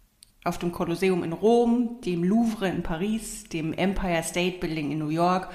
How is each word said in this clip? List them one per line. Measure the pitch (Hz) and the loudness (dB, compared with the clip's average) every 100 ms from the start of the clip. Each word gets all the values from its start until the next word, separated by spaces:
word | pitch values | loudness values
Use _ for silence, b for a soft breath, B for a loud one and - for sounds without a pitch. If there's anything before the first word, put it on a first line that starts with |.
| _ _ _ _ | _ _ _ _
Auf | 170 - | -6 -4
dem | 175 | -4
Kolosseum | 170 175 175 190 180 | -2 -2 0 2 2
in | 165 | -2
Rom, | 165 214 233 233 240 233 - 185 | 2 4 6 4 2 0 -4 -4
dem | 170 | 0
Louvre | 180 220 233 214 190 | 4 4 2 0 -2
in | 170 | -2
Paris, | 170 160 202 220 - - | -2 -2 -2 -2 -6 -14
dem | - 165 156 | -8 -4 -4
Empire | - 190 185 190 165 | 0 0 0 0 0
State | 165 180 180 180 | -2 -2 -2 -2
Building | 165 160 147 | -4 -2 -2
in | 156 | -2
New | 151 | -2
York | 165 175 185 - | 2 2 2 -4